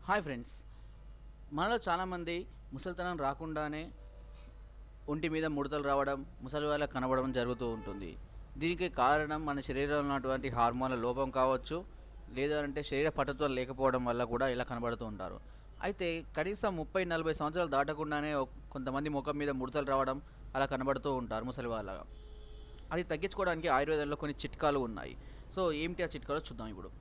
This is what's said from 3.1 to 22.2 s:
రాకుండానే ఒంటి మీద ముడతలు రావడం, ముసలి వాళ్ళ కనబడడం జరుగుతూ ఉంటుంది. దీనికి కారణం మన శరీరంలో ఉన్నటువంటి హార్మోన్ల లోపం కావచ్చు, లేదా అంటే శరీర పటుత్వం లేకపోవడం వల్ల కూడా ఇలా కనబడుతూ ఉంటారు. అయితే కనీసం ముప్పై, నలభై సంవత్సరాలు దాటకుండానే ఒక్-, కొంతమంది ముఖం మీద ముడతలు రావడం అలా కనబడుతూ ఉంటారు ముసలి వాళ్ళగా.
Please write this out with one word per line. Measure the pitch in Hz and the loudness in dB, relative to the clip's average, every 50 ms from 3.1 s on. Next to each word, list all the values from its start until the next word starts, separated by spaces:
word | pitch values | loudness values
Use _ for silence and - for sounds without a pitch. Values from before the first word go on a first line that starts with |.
| 175 160 143 | 0 2 0
రాకుండానే | 135 143 - 160 160 156 151 151 147 151 151 165 - - - - - - - - - - - - - - - - - - - - - - - - - | 0 0 0 -4 -4 -2 -2 -2 -2 -2 -4 -6 -8 -12 -14 -16 -16 -16 -16 -14 -14 -14 -14 -14 -16 -14 -16 -16 -16 -14 -16 -16 -16 -16 -14 -6 -4
ఒంటి | 147 156 156 165 156 | -2 0 0 2 2
మీద | 160 160 160 151 | 2 2 2 2
ముడతలు | 143 139 139 147 151 143 139 | 2 0 0 0 0 2 4
రావడం, | 139 139 139 139 139 135 139 - - - 127 | 4 4 4 4 2 -2 -4 -10 -10 -12 -10
ముసలి | 131 143 151 147 147 | -4 -2 0 2 4
వాళ్ళ | 147 147 147 143 - | 4 4 2 0 0
కనబడడం | 135 127 131 131 131 131 131 127 | 0 2 4 4 4 4 2 2
జరుగుతూ | 127 120 123 123 120 127 117 117 | 2 2 2 2 0 0 -2 -2
ఉంటుంది. | 110 104 - 95 98 95 82 80 - - - - - - - - 131 | -2 -6 -8 -8 -6 -8 -8 -10 -10 -14 -14 -14 -14 -14 -12 -6 -2
దీనికి | 147 170 175 165 180 175 - - | 0 0 2 2 0 0 4 6
కారణం | 120 131 147 151 151 151 151 156 156 151 | 6 8 8 6 4 2 0 -2 0 -2
మన | 143 139 131 - | -2 -2 -2 -2
శరీరంలో | 135 131 143 143 147 147 143 | 0 0 2 2 2 2 2
ఉన్నటువంటి | 143 139 135 123 131 131 131 123 135 120 | 2 0 0 2 0 0 0 0 -2 4
హార్మోన్ల | 120 117 120 120 127 131 131 131 120 113 | 4 4 4 6 4 2 2 2 2 2
లోపం | 120 123 131 139 131 123 131 | 2 2 2 0 2 4 4
కావచ్చు, | 131 131 131 127 - - 156 170 185 - - - - - - - - - 107 | 6 6 4 2 0 -2 -4 -4 -4 -8 -14 -16 -16 -16 -16 -14 -14 -8 -2
లేదా | 127 135 147 151 151 147 | 0 0 2 2 2 0
అంటే | 143 135 151 143 - | 0 -2 -4 -2 0
శరీర | 143 135 147 156 151 - | 2 4 4 4 4 2
పటుత్వం | 139 139 143 127 151 143 131 127 | 0 0 2 2 2 2 2 2
లేకపోవడం | 127 123 131 123 135 131 127 127 123 123 | 0 -2 0 4 4 4 6 4 4 4
వల్ల | 120 123 123 113 120 | 4 2 2 2 4
కూడా | 120 131 135 123 | 2 4 4 4
ఇలా | 123 123 - | 2 0 -2
కనబడుతూ | 127 117 117 120 117 110 120 110 | -2 -2 0 0 0 0 -4 -6
ఉంటారు. | 107 98 92 90 90 98 - - - - - - - - - | -4 -6 -6 -6 -6 -10 -12 -14 -16 -16 -16 -18 -10 -4 -2
అయితే | 175 202 - 185 170 165 165 156 - - | -2 -2 0 0 0 0 -2 -4 -6 -2
కనీసం | - 156 185 208 202 - 214 190 160 | 0 0 0 0 2 0 0 2 0
ముప్పై, | 156 - - 190 185 175 170 | -4 0 2 2 2 4 2
నలభై | 160 160 160 156 - | 2 2 2 2 2
సంవత్సరాలు | 151 151 156 180 175 156 139 135 | 2 0 2 2 2 4 6 4
దాటకుండానే | 143 143 156 147 156 151 151 147 147 151 151 143 | 4 4 2 -2 0 0 0 0 2 2 2 2
ఒక్-, | 131 - - - - - - | 0 0 -4 -14 -14 -8 -8
కొంతమంది | 139 131 131 127 139 147 151 147 | -4 -4 -2 0 0 0 2 0
ముఖం | 139 127 147 147 147 | 0 0 0 0 0
మీద | 147 143 139 131 | 2 0 0 0
ముడతలు | 127 123 - 151 139 131 135 | -2 0 0 0 2 4 4
రావడం | 135 135 131 135 143 - - - - - - - | 4 4 4 2 -2 -4 -12 -16 -14 -14 -4 0
అలా | 135 135 135 139 | 2 2 2 2
కనబడుతూ | 131 131 135 139 131 - 147 135 127 | 0 2 2 2 2 2 0 0 0
ఉంటారు | 123 110 113 110 113 127 | 0 -2 -2 -2 -2 -2
ముసలి | 120 135 123 120 113 | -4 -4 -2 -2 -2
వాళ్ళగా. | 110 104 95 95 90 - - - - | -2 -2 -4 -6 -8 -8 -12 -14 -16